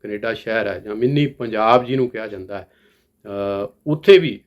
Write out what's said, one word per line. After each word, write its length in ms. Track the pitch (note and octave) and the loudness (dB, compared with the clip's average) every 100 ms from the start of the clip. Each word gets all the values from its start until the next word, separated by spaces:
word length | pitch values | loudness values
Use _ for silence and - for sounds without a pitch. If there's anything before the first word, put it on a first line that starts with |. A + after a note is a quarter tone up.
ਕੈਨੇਡਾ 320 | G#2 G#2 A#2 | -10 -8 -6
ਸ਼ਹਿਰ 320 | A2 A2+ A2+ G2+ | -6 -4 -2 -2
ਹੈ 120 | F2+ | -6
ਜਾਂ 160 | G#2 | -8
ਮਿੰਨੀ 320 | G#2+ B2+ C#3+ C#3+ | -2 0 2 0
ਪੰਜਾਬ 580 | - A#2 G#2+ A2 B2+ | -4 -6 0 4 4
ਜਿਹਨੂੰ 260 | A#2+ C3 B2 | 2 -2 -4
ਕਿਹਾ 160 | A2 A2 | -6 -10
ਜਾਂਦਾ 320 | G2 F#2 G2 | -12 -12 -14
ਹੈ, 100 | F#2 _ _ _ _ _ | -14 _ _ _ _ _
ਅ, 460 | G#2+ G2+ G2+ G2 G2+ _ D3+ | -12 -6 -4 -4 -8 _ -6
ਉੱਥੇ 320 | D3+ - F#3 | 0 8 8
ਵੀ 220 | D#3 - | 6 -8